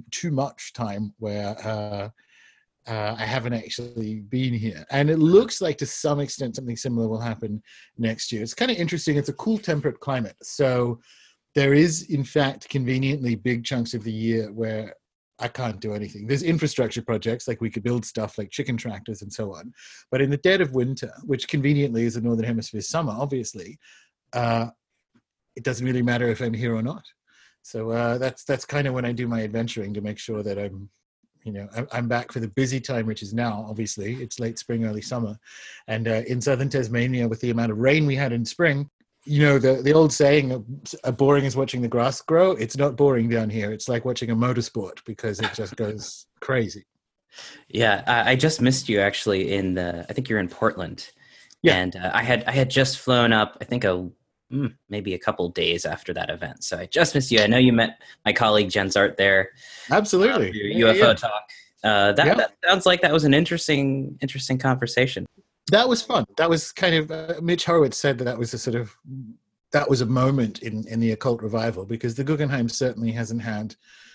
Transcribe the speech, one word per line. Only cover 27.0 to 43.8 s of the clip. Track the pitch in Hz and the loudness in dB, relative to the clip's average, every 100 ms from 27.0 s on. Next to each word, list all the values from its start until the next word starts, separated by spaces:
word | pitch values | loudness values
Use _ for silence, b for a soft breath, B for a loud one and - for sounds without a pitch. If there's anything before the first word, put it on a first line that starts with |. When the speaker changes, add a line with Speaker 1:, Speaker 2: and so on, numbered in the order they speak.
| - _ _ b b b | -14 _ _ b b b
Speaker 1:
So, | - 113 110 | -12 -8 -4
uh, | 117 120 120 | 0 0 0
that's, | 131 123 - | -2 -4 -4
that's | 131 | -4
kinda | - 147 139 | -2 -2 -2
when | 127 | -2
I | 120 | -4
do | 120 120 | -4 -4
my | 117 | -4
adventuring | 107 113 117 113 101 | -4 -4 -4 -6 -8
to | 104 | -6
make | 104 101 | -8 -8
sure | - 107 | -8 -6
that | 104 98 | -4 -4
I'm, | 101 98 101 _ _ _ _ _ | -6 -10 -16 _ _ _ _ _
you | 113 | -12
know, | 98 101 | -10 -10
I'm, | 110 - | -10 -8
I'm | 120 120 | -4 -2
back | 120 - | -2 -4
for | 123 | -8
the | 110 | -6
busy | 131 131 131 | -2 -2 -2
time, | 127 123 113 | -4 -4 -4
which | 107 | -6
is | 101 | -6
now, | 113 120 104 110 | -4 -2 -4 -8
obviously. | 107 107 - 101 127 | -6 -6 -6 -8 -8
It's | 123 - | -10 -6
late | 117 113 | -6 -6
spring, | - 117 | -6 -2
early | 110 107 | -2 -4
summer. | - 123 110 107 B B B B B | -6 -4 -4 -8 B B B B B
And, | 110 113 | -4 0
uh, | 110 117 | -2 -2
in | 127 | -2
southern | 117 127 135 | 0 0 0
Tasmania, | 135 113 120 123 127 117 | -2 -2 0 0 0 0
with | 113 | -2
the | 123 | -2
amount | 117 117 | 0 0
of | 107 | 2
rain | 127 156 147 | 4 4 4
we | 135 | 0
had | 139 | 0
in | 120 | -2
spring, | 113 - 170 139 147 _ _ _ | -4 0 2 2 -4 _ _ _
you | - 147 | -2 4
know, | 147 139 | 6 6
the, | 131 131 | 6 4
the | 135 | 6
old | 156 156 | 6 6
saying, | - 143 147 135 127 110 139 - - 131 | 6 6 6 4 -2 -6 -14 -14 -8 -4
"Uh, | |
boring | 113 139 143 135 | 2 6 6 4
is | 120 | 0
watching | 135 127 | -2 -2
the | 120 | 0
grass | 120 123 139 | 2 0 0
grow." | - 165 190 | 2 4 6
It's | 185 - 139 | 4 -2 0
not | 143 123 | 0 4
boring | 143 123 113 | 4 4 2
down | 117 107 | 0 0
here. | 110 104 | -2 -4
It's | 107 | -6